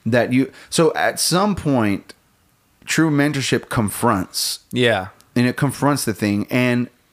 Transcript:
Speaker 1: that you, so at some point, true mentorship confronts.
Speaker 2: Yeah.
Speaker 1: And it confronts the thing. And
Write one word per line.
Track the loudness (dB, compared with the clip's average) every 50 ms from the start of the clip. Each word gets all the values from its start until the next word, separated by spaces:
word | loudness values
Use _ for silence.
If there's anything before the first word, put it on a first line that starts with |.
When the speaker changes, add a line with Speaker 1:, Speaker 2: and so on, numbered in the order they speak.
| -4
Speaker 1:
that | 0 2 2 2 2 2
you, | 0 0 0 -4 -18 -16 -6
so | 0 2 2 2 2
at | 2 -2 -2 -2 -2
some | -2 -2 0 0 0 0 -2
point, | -2 -2 0 0 2 2 0 -2 -4 -6 -12 -20 _ _ _ _ _ _ _ _ _ _ _ _ _ -10
true | -4 0 0 2 2
mentorship | 2 2 2 0 0 -2 -2 -2 -2 -2 -2 -2
confronts. | -2 -2 -2 -2 -2 0 0 2 2 0 -2 -6 -6 -6 -6 -6 -6 -8 _ -8
Speaker 2:
Yeah. | -2 0 2 2 2 0 -2 -8 -14 _ -16 _ 0
Speaker 1:
And | 0 0 0
it | 0
confronts | 0 -2 -2 -2 0 0 0 0 0 -2
the | -4 -4
thing. | -2 0 0 0 0 -2 -2
And | 0 0 0 2 0 0 -2 -4 _ _ _ _